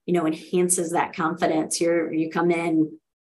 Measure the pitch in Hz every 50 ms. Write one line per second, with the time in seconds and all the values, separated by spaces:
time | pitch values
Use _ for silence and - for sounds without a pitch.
0 | _ - 175 170 160 156 160 - - - - 180 180 180 180 185 170 160 170 147
1 | - - - - 165 160 170 - - 165 160 156 156 - - - 170 170 170 170
2 | 160 - 160 156 160 160 - 180 165 175 170 165 170 170 160 160 151 156 - -
3 | _ _ _ _